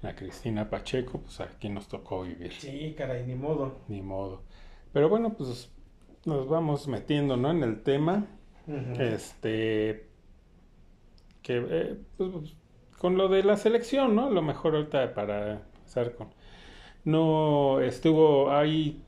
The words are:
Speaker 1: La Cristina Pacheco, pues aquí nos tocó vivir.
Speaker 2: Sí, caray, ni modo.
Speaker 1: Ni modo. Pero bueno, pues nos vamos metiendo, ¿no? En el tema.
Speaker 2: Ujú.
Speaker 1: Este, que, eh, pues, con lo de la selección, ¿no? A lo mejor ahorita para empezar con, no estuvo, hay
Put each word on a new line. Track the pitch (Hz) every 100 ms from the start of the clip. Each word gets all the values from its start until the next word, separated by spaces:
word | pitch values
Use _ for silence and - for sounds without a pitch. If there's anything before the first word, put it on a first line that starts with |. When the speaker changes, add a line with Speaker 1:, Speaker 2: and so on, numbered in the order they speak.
Speaker 1:
La | 101 -
Cristina | 95 - 117 107 107
Pacheco, | 95 - 131 123 -
pues | - -
aquí | 92 - 104
nos | 101 -
tocó | 98 95 95
vivir. | 90 82 87
Speaker 2:
Sí, | - 139 139 156 156
caray, | 131 123 123
ni | 127
modo. | 143 151 135 - -
Speaker 1:
Ni | 101
modo. | 98 95 98 92 - - - - -
Pero | 143 156
bueno, | 214 226
pues | 214 131 117 - - - - - - -
nos | 143 131
vamos | 165 156 143 143
metiendo, | 123 - 147 143 127
¿no? | 135
En | 170
el | 120 107
tema. | - 139 160 202 208 - - - -
Speaker 2:
Ujú. | 143 123 120
Speaker 1:
Este, | 123 104 - - 110 110 110 107 107 107 - - - - _ - - - - - - - - -
que, | - 123 123
eh, | 165 - - - -
pues, | 185 180 151 - _ - - -
con | 180 185
lo | 190
de | 190
la | 196 202
selección, | 214 233 233 269 262
¿no? | 214 269
A |
lo | 185
mejor | 156 - 160 156
ahorita | 151 143 127
para | - 104 104 104 104 - -
empezar | - 127 120
con, | - - - - - - - - -
no | 156 160 160 156 151 147 139 135
estuvo, | 127 123 160 160 156 139 139
hay | 143 151 156 151 -